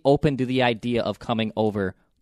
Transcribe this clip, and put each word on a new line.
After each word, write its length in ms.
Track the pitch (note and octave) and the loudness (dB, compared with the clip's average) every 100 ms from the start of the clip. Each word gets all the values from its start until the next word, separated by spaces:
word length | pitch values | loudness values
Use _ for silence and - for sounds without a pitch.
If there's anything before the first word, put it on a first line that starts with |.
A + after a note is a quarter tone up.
open 320 | C3+ C#3+ D#3 C3 | 2 2 2 0
to 80 | |
the 180 | B2+ C3 | -2 0
idea 400 | B2 A2+ A#2+ A#2 | 0 0 -2 -2
of 160 | G#2 G2+ | -2 -4
coming 320 | - A2+ A2 G#2+ | -4 -4 -2 -2
over 380 | G#2+ G#2 F#2+ - _ _ | -2 -2 -4 -6 _ _